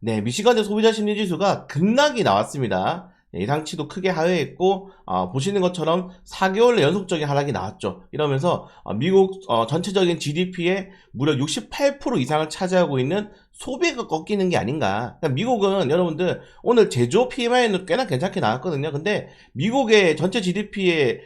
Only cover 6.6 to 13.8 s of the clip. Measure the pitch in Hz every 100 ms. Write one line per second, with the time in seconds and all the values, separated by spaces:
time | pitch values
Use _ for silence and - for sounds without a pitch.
6.6 | 240 233 143 190 185 170 147 139 143 101
7.6 | 95 - 104 92 - 139 151 135 170 120
8.6 | - - - 101 156 190 190 - - 113
9.6 | 117 156 196 196 175 170 143 147 180 185
10.6 | 170 196 190 - _ 107 147 143 147 -
11.6 | - - 285 277 294 233 131 151 156 -
12.6 | 185 185 160 135 131 190 208 - _ -
13.6 | - 254